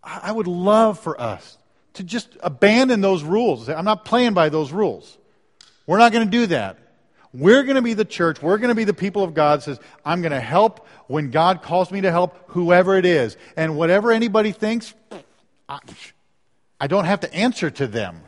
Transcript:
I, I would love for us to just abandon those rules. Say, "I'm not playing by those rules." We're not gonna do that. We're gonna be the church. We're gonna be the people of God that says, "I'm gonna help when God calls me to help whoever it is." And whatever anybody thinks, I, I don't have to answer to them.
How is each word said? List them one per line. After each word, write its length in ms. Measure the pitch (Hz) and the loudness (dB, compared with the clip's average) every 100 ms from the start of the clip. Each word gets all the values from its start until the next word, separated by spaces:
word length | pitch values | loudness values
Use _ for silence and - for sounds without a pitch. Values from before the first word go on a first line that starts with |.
I, 160 | - - | -16 -12
I 80 | 190 | -8
would 140 | 220 180 | -6 -4
love 540 | 175 185 214 226 190 | -2 2 4 2 0
for 200 | 170 151 | -8 -6
us 380 | 117 101 - _ _ _ _ | -8 -8 -14 _ _ _ _
to 100 | - | -16
just 240 | 180 220 - - | -8 -8 -10 -8
abandon 580 | 180 135 202 226 262 233 | -8 2 4 4 2 2
those 240 | 196 185 | 2 0
rules. 420 | 147 208 240 127 113 | 0 0 0 -2 -6
Say, 80 | |
"I'm 100 | 156 | -4
not 200 | 196 214 | -2 -2
playing 300 | - 233 240 | 0 2 2
by 160 | 180 156 | 2 2
those 220 | 156 143 | 0 -4
rules." 460 | 175 190 98 - _ _ _ _ _ - _ - | -2 -4 -4 -16 _ _ _ _ _ -20 _ -2
We're 120 | 190 | 4
not 140 | 233 | 6
gonna 140 | 226 220 | 4 0
do 200 | 233 226 | 0 0
that. 320 | 151 98 95 _ _ _ _ _ | -2 -4 -10 _ _ _ _ _
We're 280 | 127 160 254 | 0 6 6
gonna 180 | 269 269 | 4 0
be 120 | 240 | 0
the 100 | 214 | -2
church. 380 | 214 - 170 151 | -4 0 -2 -2
We're 160 | 151 208 | -2 0
gonna 160 | 240 | 0
be 100 | 226 | 0
the 100 | 208 | -2
people 300 | 190 196 202 | -2 -4 -4
of 100 | 185 | -4
God 260 | 156 147 147 | 2 2 2
that 40 | |
says, 160 | - 127 - _ | -2 -12 -16 _
"I'm 180 | 147 175 | -6 -4
gonna 180 | 165 139 | -2 -4
help 460 | 117 170 220 - - - _ | -2 2 2 0 -20 -20 _
when 240 | 147 143 | -6 -2
God 320 | 151 170 185 | 0 0 0
calls 280 | - 170 180 | -2 -2 -2
me 120 | 196 | -2
to 80 | 190 | -2
help 260 | 170 180 - - | 0 -2 -6 -10
whoever 480 | 175 170 175 185 190 | -6 2 4 4 2
it 80 | |
is." 320 | 180 160 113 - - - | 2 2 0 -6 -14 -6
And 200 | 160 151 | -4 -2
whatever 360 | 165 190 226 | 0 2 2
anybody 400 | 226 233 208 214 | 0 0 0 -2
thinks, 420 | - 214 233 - _ _ 185 _ _ _ _ - | -4 -4 -4 -8 _ _ -20 _ _ _ _ -18
I, 120 | 139 - - - _ _ _ _ _ _ _ | -16 -16 -20 -20 _ _ _ _ _ _ _
I 60 | 139 | -2
don't 200 | 190 170 | 0 0
have 140 | 202 | -2
to 140 | 165 | -2
answer 360 | 156 240 - 160 | -2 -2 -2 -6
to 160 | - 135 | -4 -4
them. 340 | 110 95 82 | -4 -6 -10